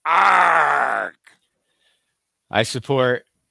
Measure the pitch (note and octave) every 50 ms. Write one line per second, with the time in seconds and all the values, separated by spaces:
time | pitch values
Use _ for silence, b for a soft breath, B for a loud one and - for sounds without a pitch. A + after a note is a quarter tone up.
0 | - D#3 E3 F3 G3 G3 F#3 F#3 F3+ E3+ E3 E3 D#3 C#3+ C#3+ C#3+ B2+ C3 A#2 G#2+
1 | G2+ F2+ - _ _ - - _ _ _ _ _ _ _ _ _ _ _ _ _
2 | _ _ _ _ _ _ _ _ _ _ - G#2 A2 - - C3 - - C#3 C3+
3 | B2+ B2 B2 A#2+ - _ _ _ _ _